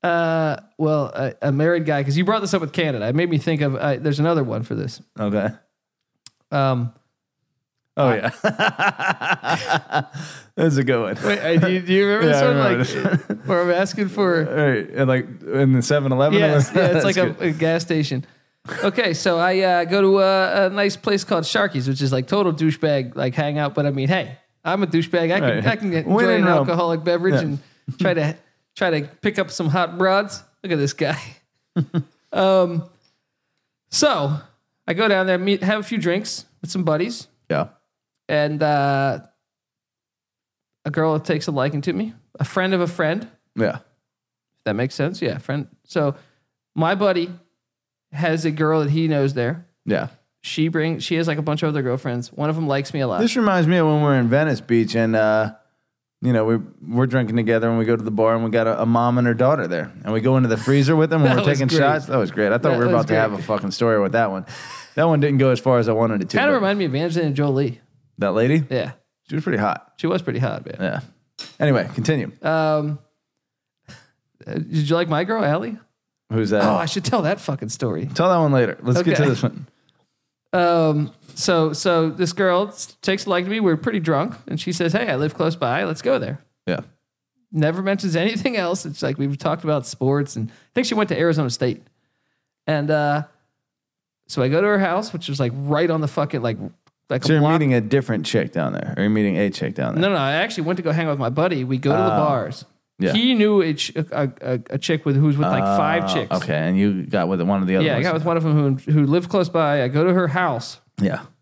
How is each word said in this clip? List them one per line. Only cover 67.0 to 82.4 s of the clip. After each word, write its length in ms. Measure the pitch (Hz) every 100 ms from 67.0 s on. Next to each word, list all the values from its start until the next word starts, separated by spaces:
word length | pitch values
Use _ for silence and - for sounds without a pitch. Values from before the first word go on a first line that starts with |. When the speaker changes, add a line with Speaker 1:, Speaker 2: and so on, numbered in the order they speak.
Speaker 1:
of 20 | 170
Angelina 260 | 165 160
Jolie. 480 | 139 147 135 139 117 _ _ _ -
Speaker 2:
That 120 | 101
lady? 320 | 98 120 156 139
Speaker 1:
Yeah. 240 | 131 110 - _ _ _
Speaker 2:
She 80 | 147
was 80 |
pretty 140 | 156 117
hot. 340 | 104 - - _
Speaker 1:
She 100 | 160
was 140 | 180
pretty 180 | 175 120
hot, 260 | 123 104 -
man. 100 | -
Speaker 2:
Yeah. 640 | 90 - - _ _ - - -
Anyway, 300 | 147 123 90
continue. 380 | - 113 151 104 -
Speaker 1:
Um, 580 | 160 160 156 151 151 147 _ _ _ _ _ _ _ _ -
uh, 640 | - _ _ _ _ -
did 360 | - 160 160 147
you 60 | 170
like 140 | 175
my 140 | 151 185
girl, 180 | 220
Allie? 340 | 156 160 226 214 _ _ _ _ _
Speaker 2:
Who's 200 | 110 104
that? 120 | 104
Speaker 1:
Oh, 120 | 101 -
I 100 | 170
should 180 | 202 -
tell 180 | 240
that 180 | 156 202
fucking 280 | - 139 110
story. 360 | - 123 82 131
Speaker 2:
Tell 240 | 131 175
that 80 | 175
one 140 | 156
later. 240 | 135 110 -
Let's 200 | 120 127
get 160 | 175 151
to 40 |
Speaker 1:
Okay. 60 | 147
Speaker 2:
this 140 | 123
one. 240 | - - 139 _ _ _ _ _ _ _ _
Speaker 1:
Um, 600 | 185 175 170 160 151 147 - - -
so, 380 | - 170 156
so 360 | 151 190 170 160
this 200 | 147 175
girl 340 | 175